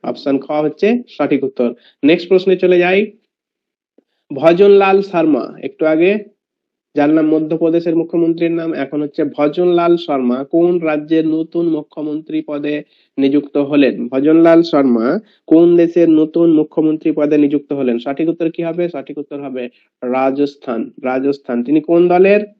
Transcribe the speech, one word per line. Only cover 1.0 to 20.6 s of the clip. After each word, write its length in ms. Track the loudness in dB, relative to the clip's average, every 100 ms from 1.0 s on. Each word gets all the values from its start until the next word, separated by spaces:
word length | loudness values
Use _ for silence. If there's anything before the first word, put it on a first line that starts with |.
| -6
সঠিক 360 | -6 -2 0
উত্তর। 300 | -2 -2 -4 -4 _ _
নেক্সট 240 | 2 2 2
প্রশ্নে 300 | 0 2 0
চলে 220 | 2 2
যাই। 320 | 2 0 -2 _ _ _ _ _ _ _ _ _ _ _ _
ভজনলাল 680 | 0 2 4 6 6 4 0
শর্মা, 520 | 0 -2 0 0 -4 -12
একটু 240 | -14 -4 -2
আগে 380 | 2 2 0 -6 _ _ _ _ _ _ -2
জানলাম 300 | 2 2 2
মধ্যপ্রদেশের 720 | 0 -2 -2 0 0 -2 -4
মুখ্যমন্ত্রীর 560 | -2 -2 -2 0 -2
নাম, 220 | -4 -6
এখন 280 | -6 -6 -6
হচ্ছে 220 | -6 -4
ভজনলাল 760 | -6 -2 -2 0 0 2 2 0
শর্মা 460 | 0 -2 -2 -4
কোন 360 | -2 0 2 0
রাজ্যের 480 | -2 -4 -2 -2 0
নতুন 420 | -2 -4 -4 -2
মুখ্যমন্ত্রী 720 | -4 -6 -10 -8 -8 -6 -8 -6
পদে 360 | -8 -6 -8 -10 _ _ -2
নিযুক্ত 400 | 0 0 -2 -4
হলেন? 500 | 0 2 2 0 -4
ভজনলাল 560 | -2 2 4 6 4
শর্মা 560 | 4 2 2 2 0 -2 -6 _ 2
কোন 300 | 4 6 4
দেশের 320 | 4 2 2
নতুন 440 | 2 2 0 2
মুখ্যমন্ত্রী 580 | 2 0 -2 -2 -2 -2
পদে 260 | -2 0 2
নিযুক্ত 360 | 2 0 -4
হলেন? 260 | -4 -2 -2
সঠিক 300 | -6 -4 -4
উত্তর 200 | -2 -4
কি 140 | -4
হবে? 260 | -8 -4 -6
সঠিক 280 | -6 -12 -14
উত্তর 240 | -12 -12
হবে 280 | -10 -10 -12 _ _ _
রাজস্থান, 880 | -6 -2 -2 -2 -4 -4